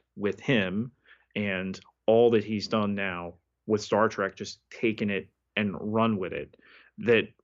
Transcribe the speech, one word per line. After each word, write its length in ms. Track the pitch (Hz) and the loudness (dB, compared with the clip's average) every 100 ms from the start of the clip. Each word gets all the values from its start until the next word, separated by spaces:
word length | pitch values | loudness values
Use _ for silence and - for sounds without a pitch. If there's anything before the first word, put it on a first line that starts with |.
| _ - | _ -6
with 220 | 101 - | -6 -4
him 540 | - 120 92 98 123 _ _ - _ | 0 0 0 -2 -6 _ _ -20 _
and 440 | 104 104 92 95 95 - _ - | -6 -4 -4 -6 -10 -14 _ 2
all 240 | 113 120 | 6 6
that 140 | 113 | 4
he's 240 | 101 107 - | 0 -6 -2
done 260 | 110 104 | -2 0
now 400 | 98 98 87 87 - _ _ - | -2 -4 -6 -10 -14 _ _ -2
with 160 | 104 | -2
Star 260 | - 104 110 | 2 4 4
Trek, 280 | - 95 - | 2 -4 -4
just 240 | 104 - _ | -14 -14 _
taking 400 | - 117 107 107 | -4 -2 -2 -2
it 180 | 98 - _ _ - | -4 -8 _ _ -4
and 180 | 104 92 | -4 -4
run 380 | 107 110 113 104 | -4 0 2 0
with 140 | 87 | -4
it, 240 | 73 73 _ _ - _ - | -6 -10 _ _ -20 _ -6
that, 260 | 117 113 - _ | 2 4 2 _